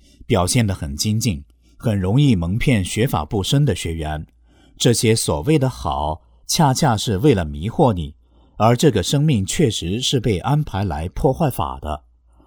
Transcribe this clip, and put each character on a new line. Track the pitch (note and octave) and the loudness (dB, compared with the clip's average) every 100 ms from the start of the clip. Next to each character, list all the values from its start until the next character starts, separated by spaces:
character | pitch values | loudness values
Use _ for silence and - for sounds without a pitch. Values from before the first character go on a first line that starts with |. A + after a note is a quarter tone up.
| _ _ - | _ _ -2
表 | G#2 F2+ | 0 2
现 | C3 | 2
得 | G#2+ | 0
很 | F2+ D#2 D2 | -2 -6 -6
精 | G#2+ G#2+ | -2 -2
进， | A#2 D2+ - _ _ _ | -2 -4 -8 _ _ _
很 | C#3 G2+ | -2 -2
容 | F#2 A#2+ | 2 4
易 | D3 G2+ | 4 4
蒙 | E2+ G#2+ | 0 0
骗 | - A2+ | 2 2
学 | F2+ G#2+ B2 | 0 -2 -2
法 | G2+ | -2
不 | D2+ G#2+ | -4 -4
深 | F2+ C#3 | 0 0
的 | C#3+ | 0
学 | F#2 F2 | -2 -4
员。 | D#2+ D2+ D2+ D#2+ _ _ _ _ - | -6 -6 -6 -10 _ _ _ _ 0
这 | C3 | 2
些 | A2+ A2+ | 4 2
所 | A2+ - D2+ | 2 0 -2
谓 | F2+ D#3 | 2 2
的 | C3 | 2
好， | - E2+ C#2+ D2+ D#2 _ _ - | -4 -6 -4 -4 -6 _ _ -8
恰 | - D3 | 0 2
恰 | B2+ D3 G#2+ | 2 0 0
是 | - F#2+ | -2 2
为 | D3 | 4
了 | G#2 | 2
迷 | D#2 D2 F#2+ | 0 -6 -6
惑 | - C#3 | 0 0
你， | F#2 D2 - _ _ _ - | 2 -6 -12 _ _ _ 0
而 | G#2+ A#2+ | 2 4
这 | D#3 | 4
个 | A2 | 4
生 | F2 C#3+ | 0 0
命 | D3+ B2 | 2 2
确 | F#2+ - C3+ | 0 0 0
实 | - E2+ G#2+ | 0 -4 -4
是 | C3 C3 | -2 -2
被 | B2 F#2 | 0 -2
安 | A#2 D3 | 0 -2
排 | D3 F#2+ | -2 -4
来 | G2 C#2+ F2 | -4 -4 -6
破 | - C3 | -2 -2
坏 | C3 D#3 | 0 -2
法 | - D2 C2 | -2 -6 -6
的。 | D2 - _ _ _ _ | -8 -10 _ _ _ _